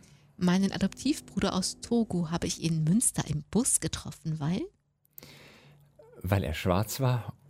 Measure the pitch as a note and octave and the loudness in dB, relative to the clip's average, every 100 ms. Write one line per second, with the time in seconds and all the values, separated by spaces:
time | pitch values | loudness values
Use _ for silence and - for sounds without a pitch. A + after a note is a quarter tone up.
0 | - - _ - F3+ F#3 G3 - G3 - | -20 -20 _ 0 2 4 2 0 -2 0
1 | C4 D4+ - - G3 F#3 - - - A#3 | -2 -2 -4 -2 0 0 -2 -6 -2 0
2 | A3 F3 D#3+ E3+ D#3+ - E3 D#3+ D#3 G#3 | 2 0 -2 -2 -2 -2 0 2 4 4
3 | - - - D3 - G3+ C4+ - E3 - | 4 0 -2 -4 0 0 2 0 -2 -6
4 | - - E3 D#3 D3 F#3+ F#4+ _ _ _ | -12 -10 -6 -4 -2 -2 -4 _ _ _
5 | _ - - - - - - - _ _ | _ -20 -20 -20 -20 -20 -20 -20 _ _
6 | - - F2+ G2+ D2 D#2+ F#2+ F2+ A2 - | -20 -8 0 0 0 -2 2 2 2 0
7 | B2+ B2 - - | 0 0 -4 -14